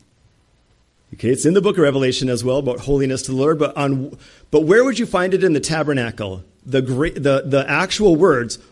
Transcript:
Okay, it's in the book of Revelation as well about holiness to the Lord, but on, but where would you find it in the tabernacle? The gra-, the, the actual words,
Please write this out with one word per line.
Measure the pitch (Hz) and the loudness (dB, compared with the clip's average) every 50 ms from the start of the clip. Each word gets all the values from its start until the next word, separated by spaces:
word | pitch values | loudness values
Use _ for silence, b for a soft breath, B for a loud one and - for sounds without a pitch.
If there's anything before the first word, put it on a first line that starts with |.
| _ _ _ _ _ _ _ _ _ _ _ _ _ _ _ _ _ _ _ _ _ - - | _ _ _ _ _ _ _ _ _ _ _ _ _ _ _ _ _ _ _ _ _ -20 -14
Okay, | - - 113 | -6 -2 -2
it's | 131 - - | -2 0 2
in | 151 | 2
the | 180 202 | 2 2
book | 170 208 202 | 2 2 2
of | 175 | 2
Revelation | 151 143 131 135 131 127 127 - 135 127 | 2 2 2 2 0 0 0 -2 -2 -4
as | 123 110 117 | -4 -2 -2
well | 127 131 143 | -2 -2 -2
about | 143 127 123 117 | -2 -4 -6 -6
holiness | - 139 143 139 139 131 131 131 | -4 -2 -2 0 0 -2 -4 -4
to | - - | -6 -6
the | 131 | -2
Lord, | 131 139 156 165 147 | 0 0 0 2 0
but | 147 - - | 0 -2 -2
on, | 151 143 139 139 131 131 151 - - b b b b b b | -2 -2 -2 -2 -2 -4 -8 -12 -18 b b b b b b
but | - 151 | 2 2
where | 156 147 196 233 254 | 4 4 4 4 4
would | 269 226 220 | 2 0 -2
you | 233 | -4
find | - - 180 180 190 185 | -2 -2 -2 0 0 0
it | 180 185 | 2 2
in | 180 | 2
the | 156 139 | 2 0
tabernacle? | - - 156 160 147 151 143 131 120 117 104 - 107 95 95 90 85 _ _ _ - | 0 -2 -2 -2 -2 -2 -2 -2 -2 -4 -6 -8 -8 -8 -8 -10 -14 _ _ _ -10
The | 127 131 135 | -4 -2 -2
gra-, | 131 123 127 123 156 175 | 0 0 -2 -2 -2 -4
the, | - - 135 139 135 135 135 | -4 -2 0 0 0 0 0
the | 143 135 139 135 - | 0 0 0 0 0
actual | 143 156 185 185 - - 208 190 165 | -2 -2 -2 -2 -2 0 2 4 4
words, | 151 185 185 143 120 120 113 - - b b | 4 4 4 2 2 -2 -6 -10 -14 b b